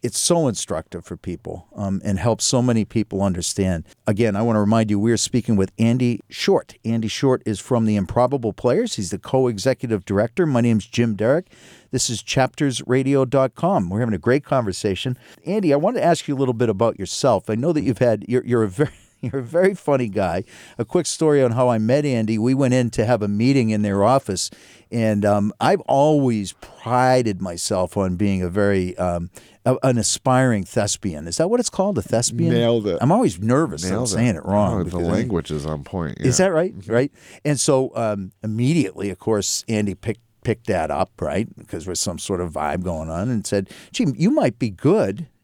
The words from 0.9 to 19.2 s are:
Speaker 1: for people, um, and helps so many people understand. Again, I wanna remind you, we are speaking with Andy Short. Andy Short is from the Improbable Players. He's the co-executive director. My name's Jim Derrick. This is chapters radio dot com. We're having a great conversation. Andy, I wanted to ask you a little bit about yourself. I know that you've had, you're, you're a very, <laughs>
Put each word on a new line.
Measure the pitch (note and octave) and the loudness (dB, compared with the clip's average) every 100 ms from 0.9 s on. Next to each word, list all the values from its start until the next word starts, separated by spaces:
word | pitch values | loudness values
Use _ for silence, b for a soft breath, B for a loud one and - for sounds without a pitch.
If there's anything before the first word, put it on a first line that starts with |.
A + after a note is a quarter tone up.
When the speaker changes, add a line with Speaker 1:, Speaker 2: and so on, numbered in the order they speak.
| F2+ | -12
Speaker 1:
for | - F2 | -12 -12
people, | - F2 - E2+ - - | -10 -10 -10 -14 -14 -8
um, | G2+ G2 | -4 -4
and | - G2 | -2 -2
helps | A2 G#2 | 0 0
so | - C3 | 0 0
many | B2 A2+ | 2 0
people | G#2 A#2 G#2 G2+ | 0 -2 -2 -2
understand. | G2 F2 E2+ - F#2+ E2+ D#2+ - - | -2 -2 -4 -2 0 -2 -6 -10 -4
Again, | G#2 A#2 G2 | 0 2 2
I | |
wanna | A2+ A2 | 0 2
remind | G#2 A2+ A2 | 2 2 2
you, | G#2 | 0
we | A2 | 2
are | A2+ | 0
speaking | - B2+ - A2 | 0 -2 0 0
with | F#2+ - | 0 0
Andy | A2+ B2 B2 A#2+ - | 0 2 0 -2 -8
Short. | - - G3 - - | -6 0 0 0 -10
Andy | A2+ A#2 A2 | -4 -2 -2
Short | - C#3 B2+ - | 0 0 2 0
is | G2+ | -6
from | - B2 A2 | -2 0 2
the | G#2 | 2
Improbable | F#2 - B2 C3 A#2 | 0 0 0 0 -4
Players. | F#2+ B2 D3 A#3+ - | -2 0 0 0 -4
He's | F#2 | -6
the | F#2+ | -6
co-executive | - C3 B2+ G#2+ A2 B2+ B2+ A2 | -2 0 0 0 -2 -2 -2 -4
director. | - G2 A2 - | 0 0 0 0
My | E3+ B2+ | 0 2
name's | A#2+ A2 - | 4 2 0
Jim | - A#2 | -2 0
Derrick. | G2+ G#2+ D3 F3+ B B B B | 0 2 0 -2 B B B B
This | C3 - | -4 -4
is | A2+ | -6
chapters | - - B2+ - D3 A#2+ - | -4 0 0 0 -2 -2 0
radio | B2+ C3+ C#3 | 0 2 2
dot | C3 C3+ C3 | 2 2 0
com. | - E3+ F#3+ F2+ | 0 0 0 0
We're | F#2+ | -2
having | A#2+ | 0
a | G#2 | 0
great | - C3+ | 2 2
conversation. | - C3+ A2 - G#2+ F#2 C3 B2 B B - | 2 -2 -2 -2 -2 -2 -4 -8 B B -6
Andy, | G3+ F#3 | -2 2
I | C#3 | 2
wanted | E3+ B3 | 2 0
to | |
ask | D3 E3+ - | 2 2 0
you | |
a | C#3 | -2
little | C3+ | 0
bit | A#2 A#2+ | 0 0
about | G2 A#2 - | 2 2 0
yourself. | F#2+ - C#3 G#2 - | -8 -2 2 2 0
I | |
know | A2 C#3+ | -4 0
that | D#3 | 0
you've | - A#2 | 0 2
had, | B2 G#2+ - | 2 2 0
you're, | B2 | -2
you're | - A#2+ | 0 0
a | A2 | 0
very, | F#2 D3 - _ | 0 -4 -4 _
<laughs> | _ | _